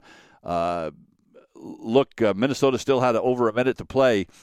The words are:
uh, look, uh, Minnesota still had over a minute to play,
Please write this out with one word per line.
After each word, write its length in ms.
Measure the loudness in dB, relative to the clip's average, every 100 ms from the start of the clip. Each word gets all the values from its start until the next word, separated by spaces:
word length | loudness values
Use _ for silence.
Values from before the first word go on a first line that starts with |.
| -6 -20 _ _
uh, 480 | -6 -4 -2 -4 -8 -12 _ _ _ -20 _
look, 680 | -20 -18 -14 0 2 2 0
uh, 120 | 0
Minnesota 460 | 0 -2 2 0 0
still 220 | 0 0
had 160 | 2 0
over 320 | 0 0 0
a 40 |
minute 240 | 0 -2 -2
to 80 | -4
play, 400 | 0 2 2 -2 -12